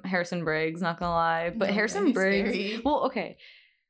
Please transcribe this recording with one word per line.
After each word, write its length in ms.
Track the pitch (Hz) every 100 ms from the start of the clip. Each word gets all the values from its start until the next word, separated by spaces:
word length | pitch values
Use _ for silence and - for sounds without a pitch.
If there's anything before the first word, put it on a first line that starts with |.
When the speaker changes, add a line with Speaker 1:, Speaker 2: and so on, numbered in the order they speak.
| 185
Speaker 1:
Harrison 400 | 185 175 175 160
Briggs, 340 | 156 160 160
not 180 | 175 165
gonna 120 | 175
lie. 380 | 170 165 165 170
But 200 | 226 190
Speaker 2:
No, 40 |
Speaker 1:
Harrison 320 | 202 208 392 370
Speaker 2:
he's 80 |
Speaker 1:
Briggs 360 | 190 190 196 202
Speaker 2:
scary. 280 | 190 202 226 269
Speaker 1:
well, 200 | 302 262
okay. 280 | 226 170 - - - _ _ _